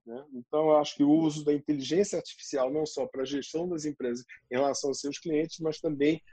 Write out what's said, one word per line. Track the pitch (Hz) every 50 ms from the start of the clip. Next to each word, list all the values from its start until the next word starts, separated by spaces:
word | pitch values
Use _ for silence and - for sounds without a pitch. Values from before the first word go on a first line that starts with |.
| _
né? | 117 117 127 147 151 131
Então, | 123 123 - - 151 160 156
eu | 151 147
acho | 147 - -
que | - 143
o | 143
uso | 151 160 160 156 147 156 147
da | 147 147
inteligência | 143 - - 151 139 131 123 151 185 202 - -
artificial, | 165 - - - - - - 147 135 127 131
não | 143 156 156
só | 147 - 147 131
para | - - 135 131
a |
gestão | 131 143 139 127 - - 160 175 180
das | 175 156 151
empresas | 151 143 - 131 123 120 123 123 - - - _ _
em | 123
relação | 127 139 139 127 - - 139
aos | 131 -
seus | - 143 147 -
clientes, | - 170 156 151 160 165 - -
mas | 160 156 156 -
também | - 165 151 139 143 151 165 165 - _